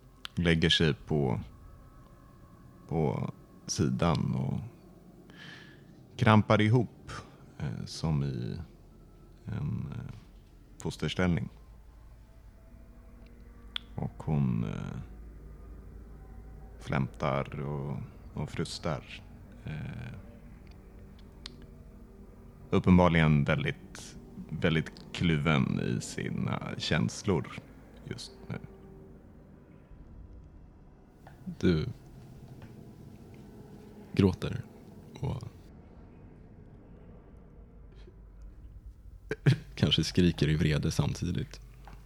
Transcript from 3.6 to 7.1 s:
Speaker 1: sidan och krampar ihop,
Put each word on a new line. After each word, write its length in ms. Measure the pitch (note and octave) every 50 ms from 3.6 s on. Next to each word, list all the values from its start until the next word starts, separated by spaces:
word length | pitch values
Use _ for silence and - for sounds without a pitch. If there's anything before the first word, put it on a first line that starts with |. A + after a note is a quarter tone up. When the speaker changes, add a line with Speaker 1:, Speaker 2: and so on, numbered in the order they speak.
| -
Speaker 1:
sidan 680 | - - - F2 C2 B1+ - F2 E2+ E2 - - - -
och 240 | B1 C2 - - - - - - - - - - - - - - - - - - - - - - - - - - - - - - - - - -
krampar 440 | - A2+ A2 A2 G#2+ G2+ - A2 G#2
ihop, 500 | G#2 G#2 A#2 C3 G#2+ - - - - -